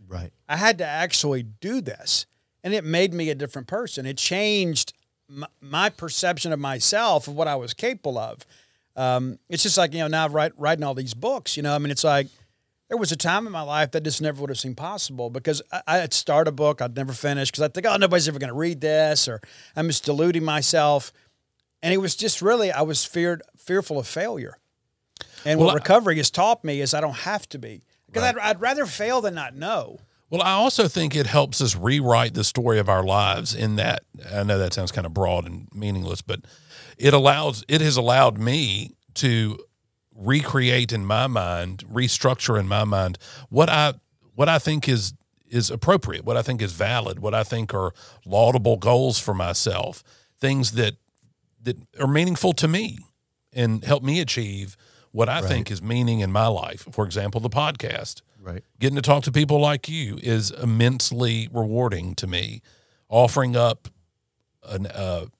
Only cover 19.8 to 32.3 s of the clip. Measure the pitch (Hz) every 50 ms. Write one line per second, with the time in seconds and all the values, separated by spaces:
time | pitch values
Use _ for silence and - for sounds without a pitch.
19.8 | 131 131 135 - - 147 147 143 165 175 170 170 160 156 151 151 135 - - 160
20.8 | 147 147 147 139 - - - _ _ _ _ _ _ _ _ _ _ _ _ -
21.8 | - 170 185 196 190 165 - - - - - - 175 208 240 233 208 185 147 135
22.8 | 156 156 147 - - - - 175 170 175 170 160 - _ _ - - - 180 196
23.8 | - - 156 139 117 - - 160 196 233 220 151 117 - - - _ _ _ _
24.8 | _ _ _ _ _ _ - - - - - - - 147 156 160 165 185 180 147
25.8 | - - 196 240 226 190 160 156 139 - - 180 185 220 233 - - 156 143 139
26.8 | 139 127 147 147 156 147 131 - - 185 214 208 - - - 131 117 110 110 -
27.8 | _ _ _ _ _ _ - 226 240 247 233 233 208 214 214 175 220 247 277 294
28.8 | 269 175 - - 208 233 254 254 214 196 170 160 143 120 127 139 160 202 226 170
29.8 | - - - - _ _ _ _ _ - 160 175 175 185 190 202 226 269 - -
30.8 | 208 156 - 175 160 147 135 151 131 104 - 147 139 139 - - 139 110 95 87
31.8 | 90 120 135 147 135 123 117 117 120 113